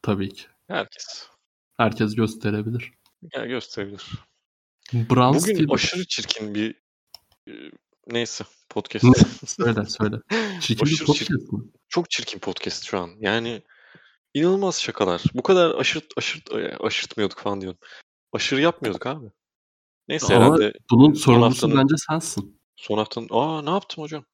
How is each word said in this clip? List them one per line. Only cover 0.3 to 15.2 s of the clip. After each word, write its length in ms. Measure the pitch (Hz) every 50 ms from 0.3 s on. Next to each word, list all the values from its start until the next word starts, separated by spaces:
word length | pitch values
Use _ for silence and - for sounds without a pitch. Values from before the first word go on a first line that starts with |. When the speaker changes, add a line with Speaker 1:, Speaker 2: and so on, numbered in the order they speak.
| - - - _ _ _ _
Speaker 2:
Herkes. 600 | _ - - 98 - - - - - - - - _ _ _ _ _ _ _ _ _ _
Speaker 1:
Herkes 380 | - 120 110 113 - 113 107 107
gösterebilir. 760 | 117 113 107 - - - 110 101 107 107 113 117 120 - - _ _ _ _ _ _ - 165 -
Speaker 2:
Ya, 120 | 135 113
gösterebilir. 580 | 117 131 120 - - - 117 101 101 101 95 - - - - _ _ _ _ _ _ _ _ _ _ _ _ _ - 127
Speaker 1:
Browns 500 | 120 113 117 123 123 123 127 131 143 170
Speaker 2:
Bugün 120 | 208 208
Speaker 1:
Steelers. 180 | 170 156 143 135
Speaker 2:
aşırı 320 | 123 - - - 180 185
çirkin 500 | - - - 110 - - 113 107 104 101
bir, 200 | 104 107 113 - _ _ _ _ _ _ _ - - _ _ _ _ _
e, 60 | - - 55 65 - - _ _ _ _ _ _
neyse, 360 | - 117 117 120 110 - - - _ _ _ _ _
podcast. 340 | - 107 - - - 107 -
Speaker 1:
Ne? 100 | 123 127 - - - - - -
Söyle, 380 | - - - 117 117 110 107 104
söyle. 300 | - - - 107 104 107 113 - _ 208 226
Speaker 2:
<laughs> 220 | 220 208 190 175
Speaker 1:
Çirkin 240 | 160 - 120 123 147
bir 60 | 147
Speaker 2:
Aşırı 140 | 160 156 -
Speaker 1:
podcast 220 | - 147 - -
Speaker 2:
çirkin. 320 | - 165 - - - - 104
Speaker 1:
mi? 60 | 113 - _ _ _ _
Speaker 2:
Çok 200 | - 180 170 -
çirkin 300 | - - - - - 95
podcast 440 | - 101 90 - - 101 - - -
şu 140 | - - 95
an. 100 | 87 85 90 107
Yani 420 | 110 98 107 113 117 117 117 101 _ _ _ _ _ _ - - _ _ _ _ _ _ _
inanılmaz 480 | 139 160 180 190 196 202 185 160 -
şakalar. 420 | - - 104 - 104 92 87 87